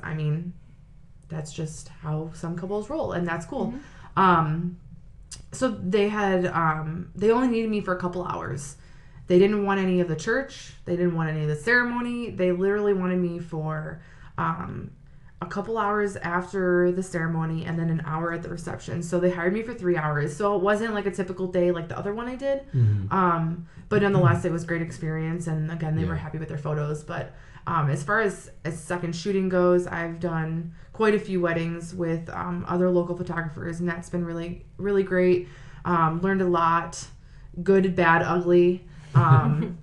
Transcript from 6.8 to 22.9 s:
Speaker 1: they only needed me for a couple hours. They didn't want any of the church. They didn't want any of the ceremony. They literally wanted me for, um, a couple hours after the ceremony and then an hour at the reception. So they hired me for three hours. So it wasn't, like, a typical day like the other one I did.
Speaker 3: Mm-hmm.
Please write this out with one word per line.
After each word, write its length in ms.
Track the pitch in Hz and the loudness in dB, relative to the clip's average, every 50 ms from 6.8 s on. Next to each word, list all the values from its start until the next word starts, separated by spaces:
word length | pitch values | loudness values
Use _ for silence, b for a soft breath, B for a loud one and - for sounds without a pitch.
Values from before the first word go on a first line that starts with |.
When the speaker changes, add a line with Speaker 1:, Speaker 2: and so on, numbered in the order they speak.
| 156 156 165 180 175 - - | -4 -6 -6 -8 -10 -10 -4
Speaker 1:
they 160 | 185 208 220 | 2 4 4
only 180 | 226 247 262 247 | 6 6 4 4
needed 220 | 233 226 226 214 | 2 2 0 0
me 100 | 214 208 | 0 -2
for 140 | 190 190 180 | 0 -2 -2
a 40 | 180 | -2
couple 260 | 185 175 180 180 170 | -2 -4 -4 -4 -4
hours. 500 | - - - 165 - 139 143 - - - B B B B B B B B B B - | -4 -6 -6 -4 -6 -8 -8 -8 -12 -14 B B B B B B B B B B 4
They 100 | 180 180 | 6 8
didn't 260 | 196 202 214 208 202 | 8 8 6 2 2
want 160 | 196 196 196 | 2 2 2
any 200 | 185 185 180 180 | 2 2 2 2
of 80 | 175 165 | 2 0
the 80 | 156 | -2
church. 580 | 156 - 220 233 269 269 - - - - - - - - | -4 -2 0 0 0 -2 -4 -12 -16 -16 -18 -18 -12 -6
They 120 | - 175 | -4 0
didn't 180 | 175 175 175 165 | 2 2 2 2
want 160 | 165 160 156 | 0 -2 -2
any 120 | 156 156 | -2 -2
of 60 | 151 151 | -2 -2
the 80 | 151 | -2
ceremony. 760 | 147 - 233 240 247 240 240 240 240 240 240 240 240 233 208 | -2 2 2 4 4 2 2 -2 -4 -4 -4 -6 -6 -6 -6
They 220 | 190 190 185 180 | -2 0 2 2
literally 400 | 180 180 190 196 202 208 208 202 | 2 2 2 0 2 2 2 2
wanted 260 | 196 185 180 180 180 180 | 2 2 0 0 0 0
me 200 | 180 170 170 175 | 0 -2 -4 -6
for, 600 | 175 - 165 156 156 156 156 156 156 160 165 165 B B B B B B B | -8 -8 -8 -6 -4 -4 -6 -6 -8 -10 -12 -14 B B B B B B B
um, 540 | - 170 165 165 - - - - - - - - - b b b b b b b - | -4 -2 -2 -2 -4 -6 -8 -10 -10 -12 -12 -16 -18 b b b b b b b -12
a 60 | 175 | -10
couple 320 | - - 202 185 220 226 220 | -6 -6 -6 -4 -4 -2 -2
hours 380 | 202 202 208 208 208 196 190 | 0 0 0 0 0 -2 -4
after 760 | 190 - 170 170 180 180 180 196 190 185 180 175 175 180 180 | -6 -6 -2 -2 -2 -4 -2 -4 0 2 2 4 4 4 4
the 100 | 180 190 | 2 0
ceremony 640 | 185 - - 165 165 165 165 165 160 165 160 160 165 | -4 -4 -4 -2 -2 -2 -2 -2 -2 -2 -4 -4 -4
and 140 | - 165 165 | -4 -2 -2
then 100 | 165 165 | 0 0
an 120 | 160 160 160 | 0 -2 -2
hour 280 | 147 156 165 170 170 | -4 -4 -4 -2 -4
at 100 | 170 165 | -4 -6
the 60 | 165 - | -6 -8
reception. 540 | - - - - - - - - - 170 | -8 -8 -8 -10 -10 -10 -8 -6 -6 -6
So 160 | 165 - 180 175 | -4 0 0 2
they 120 | 180 180 | 2 2
hired 220 | 180 170 170 185 | 2 2 0 0
me 100 | 202 226 | 0 0
for 120 | 220 240 226 | -4 -6 -8
three 220 | 185 185 175 175 | -4 0 0 0
hours. 400 | 156 151 151 147 143 147 - - | 2 0 0 0 0 -2 -2 -2
So 180 | - 208 202 208 | 0 0 2 2
it 60 | 185 | 2
wasn't, 300 | 185 208 208 208 226 226 208 | 2 2 2 2 0 -2 -2
like, 120 | 202 190 | -2 -2
a 40 | 196 | -2
typical 360 | 185 202 185 185 180 185 185 | -2 -2 -4 -4 -4 -6 -4
day 240 | 180 185 180 175 175 | 0 2 2 2 2
like 160 | 180 170 160 170 | 2 0 -4 -6
the 100 | - - | -6 -6
other 140 | - 202 208 | -4 -4 -4
one 140 | 226 240 247 | -4 -6 -6
I 60 | 254 | -6
did. 260 | 247 277 277 277 277 277 - - | -4 -2 -2 -2 -2 -4 -2 2
Speaker 3:
Mm-hmm. 380 | 127 117 107 | 4 4 4